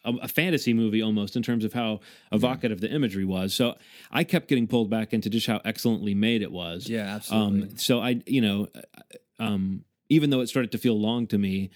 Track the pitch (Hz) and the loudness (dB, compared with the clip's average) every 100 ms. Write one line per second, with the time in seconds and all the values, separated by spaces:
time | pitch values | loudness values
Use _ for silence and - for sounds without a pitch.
0 | 120 120 113 - 180 151 120 113 113 110 | -6 -6 -4 0 2 2 2 2 4 2
1 | 110 107 101 123 117 117 107 123 113 110 | 2 0 0 -4 -2 -2 -2 -2 -4 -4
2 | - - - 107 123 127 120 95 104 147 | -10 -20 -2 2 2 0 -4 -2 -2 0
3 | 120 98 95 92 95 - 120 - - - | 0 0 -2 -2 -2 0 0 -2 -14 -20
4 | - 143 165 175 - 131 113 120 104 113 | -6 -2 0 0 2 0 2 2 2 -2
5 | 107 113 104 113 113 104 104 - 120 110 | -2 -2 0 -2 0 -2 -4 -2 0 0
6 | 101 101 110 113 101 90 85 87 120 113 | 0 2 2 2 -2 -6 -8 -8 -6 -6
7 | 98 104 - 110 104 101 101 - - 120 | -6 -8 -2 2 4 2 0 -4 0 2
8 | 120 120 - 135 107 101 104 - - - | 2 -2 0 2 2 0 -4 -10 -20 -20
9 | - - _ - 110 98 95 95 - _ | -20 -20 _ -8 -4 -2 -2 -4 -10 _
10 | - 156 147 131 120 135 117 110 123 107 | 2 4 4 2 0 -2 -2 0 2 2
11 | 107 120 117 101 98 95 95 | 0 -2 0 0 0 -2 -4